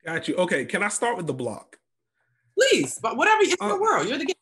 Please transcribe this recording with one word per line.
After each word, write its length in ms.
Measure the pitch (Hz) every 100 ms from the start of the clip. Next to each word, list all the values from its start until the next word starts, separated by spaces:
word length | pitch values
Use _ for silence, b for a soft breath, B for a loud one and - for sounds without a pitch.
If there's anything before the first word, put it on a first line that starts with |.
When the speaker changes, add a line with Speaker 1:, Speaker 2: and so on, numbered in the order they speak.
Speaker 1:
Got 220 | 160 160 -
you. 80 |
Okay, 300 | 147 180 147
can 180 | 123 180
I 60 | 202
start 280 | - 233 208
with 100 | 160
the 60 |
block? 440 | 131 120 104 - - _ _ _ _ _ _ _ -
Speaker 2:
Please, 420 | 554 320 143 -
but 160 | 226 240
whatever. 240 | 381 440
It's 140 | 370 349
Speaker 1:
Uh, 100 | 202
Speaker 2:
the 100 | 392
world. 280 | 440 208 180
You're 120 | 269
the 60 |
game. 100 | 285 -